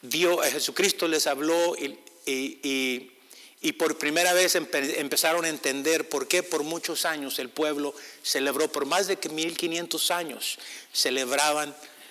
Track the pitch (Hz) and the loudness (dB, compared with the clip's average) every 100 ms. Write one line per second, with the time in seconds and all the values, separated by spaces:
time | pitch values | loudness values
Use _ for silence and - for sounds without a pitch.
0 | 123 156 175 175 151 135 143 127 190 - | -2 2 4 4 2 0 -2 0 0 2
1 | 170 156 151 139 151 170 170 165 143 - | 2 2 2 0 2 4 2 0 -6 -8
2 | - - - 131 135 - 143 135 131 127 | -18 -10 -4 -2 -2 -4 -2 0 0 -2
3 | 127 - - - - - 160 147 160 156 | -6 -20 -20 -20 -20 -6 -4 0 0 2
4 | 147 156 180 180 185 175 151 151 139 160 | 0 2 4 6 4 2 0 -2 0 -2
5 | 143 147 160 170 165 151 143 135 139 160 | 0 2 2 2 0 -2 -2 0 2 0
6 | - - 131 180 175 170 147 165 156 156 | 0 -4 0 0 2 -2 -2 -4 -6 -4
7 | 175 156 139 127 127 - 156 147 143 - | -2 -4 -6 -6 -8 -2 -2 0 -4 -6
8 | - - - 143 139 135 151 151 139 175 | -18 -10 -2 0 2 2 0 0 0 2
9 | 190 190 165 156 165 160 170 165 170 165 | 2 -2 -4 -4 -4 -2 -2 -2 -4 -2
10 | - 175 170 113 - - - - - - | 0 0 -4 -6 -8 -8 -12 -16 -8 0
11 | 135 127 127 139 151 151 147 143 - - | 0 2 0 2 2 2 -2 -8 -18 -20
12 | - | -20